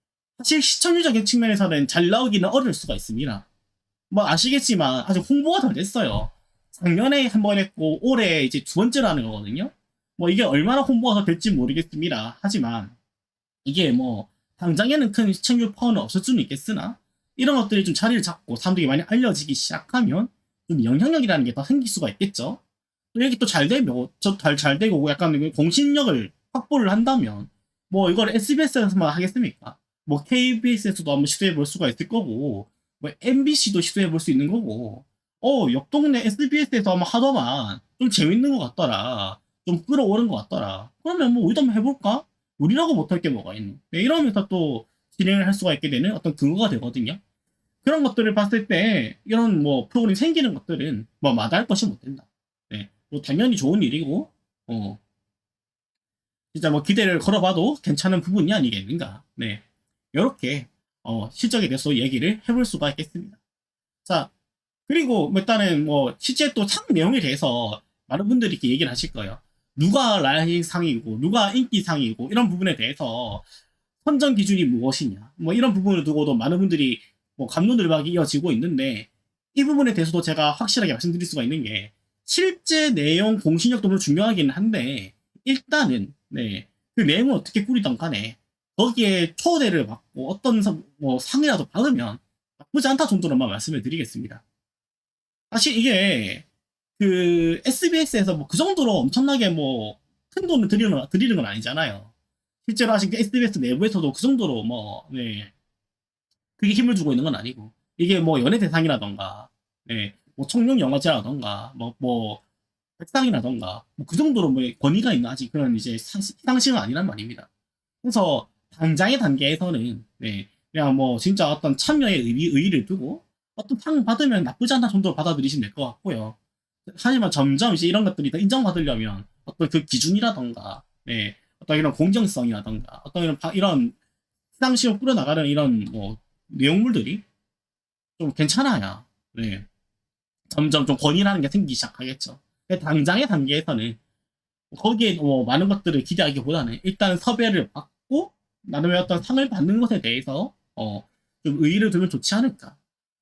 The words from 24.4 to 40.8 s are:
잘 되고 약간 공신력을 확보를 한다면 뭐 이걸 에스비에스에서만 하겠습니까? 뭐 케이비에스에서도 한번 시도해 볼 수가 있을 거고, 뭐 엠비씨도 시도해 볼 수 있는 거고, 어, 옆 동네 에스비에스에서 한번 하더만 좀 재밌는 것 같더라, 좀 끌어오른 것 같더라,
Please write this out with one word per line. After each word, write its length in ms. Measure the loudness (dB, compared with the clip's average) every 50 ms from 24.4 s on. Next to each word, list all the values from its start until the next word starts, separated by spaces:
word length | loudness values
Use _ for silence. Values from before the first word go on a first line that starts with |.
| 0 0 0
잘 220 | 2 2 0 2 2
되고 300 | 2 2 2 2 0 0
약간 420 | 0 0 0 0 2 0 -2 -2
공신력을 800 | 0 0 0 2 2 2 2 2 2 2 2 2 0 -2 -2 -6 -12 _ _ _
확보를 380 | -8 -8 -4 0 0 2 2 2
한다면 580 | 2 2 2 2 2 2 0 -2 -4 -8 -12 -14 _ _ _ _ _ _ _ _
뭐 220 | 0 2 4 4
이걸 240 | 4 2 2 2 0
에스비에스에서만 760 | 0 0 2 2 2 2 2 2 2 2 2 2 2 2 0 0
하겠습니까? 640 | 0 -2 -2 0 -2 -2 -2 -4 _ -16 -20 -20 _ _ _ _ _ _
뭐 200 | -2 -2 -2 -2
케이비에스에서도 840 | 0 2 2 2 2 2 2 2 0 0 0 0 -2 -4 -2 -2 -2
한번 160 | 0 2 0
시도해 280 | 0 0 0 0 0 0
볼 120 | 0 -2
수가 220 | -2 -2 -2 -2 -2
있을 200 | -2 -4 -6 -4
거고, 600 | -4 -4 -2 -4 -4 -4 -4 -4 -6 -6 -10 -14 _ _ _ _ _ _
뭐 120 | -12 -12 -12 _
엠비씨도 600 | -2 0 2 2 2 2 2 2 0 0 0 0
시도해 300 | 0 0 0 0 0 0
볼 100 | 0 -2
수 100 | 0 0
있는 180 | 2 2 2 0
거고, 540 | 0 -2 -2 -4 -6 -8 -10 -10 -12 -16 -20 _ _ _ _ _ _ _
어, 260 | 0 2 2 2 2 2
옆 180 | 0 -2 -2 -2
동네 360 | 0 2 2 2 2 2 0
에스비에스에서 680 | 0 0 0 0 0 2 0 0 0 0 0 2 2
한번 160 | 2 0 0 0
하더만 720 | 0 2 2 2 2 0 0 -2 -2 -4 -4 -6 -8 -10 -14 _ _ -2
좀 120 | 0 0
재밌는 460 | 2 2 2 4 4 4 2 2 2
것 180 | 0 -2 -4 -4
같더라, 640 | -2 -2 0 0 -2 -2 -4 -4 -6 -6 -8 -8 -12 _ _ _ _ _
좀 160 | -2 -2 -2 0
끌어오른 440 | 0 2 2 2 2 2 2 2 0
것 80 | -2
같더라, 540 | -4 -6 -6 -6 -6 -4 -6 -8 -10